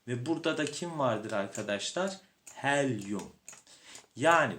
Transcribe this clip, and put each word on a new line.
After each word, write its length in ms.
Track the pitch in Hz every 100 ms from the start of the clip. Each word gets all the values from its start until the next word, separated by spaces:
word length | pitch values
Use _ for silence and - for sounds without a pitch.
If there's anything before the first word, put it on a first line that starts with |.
| -
Ve 180 | 123 131
burada 320 | 160 160 151
da 80 | 143
kim 340 | - 175 160
vardır 320 | 127 107 104
arkadaşlar? 880 | 104 101 - 104 101 - 170 196 - - _ -
Helyum. 760 | - 139 143 135 110 98 101 - - - - - - - - - -
Yani 400 | 151 170 139